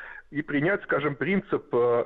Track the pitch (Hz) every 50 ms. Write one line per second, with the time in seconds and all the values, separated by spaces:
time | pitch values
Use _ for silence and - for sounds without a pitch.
0 | - - - - - - 151 143 151 - 147 143 147 175 202 202 - - 170 147
1 | 143 151 139 - 135 165 196 185 - - 151 139 - - - 123 120 120 120 117
2 | 113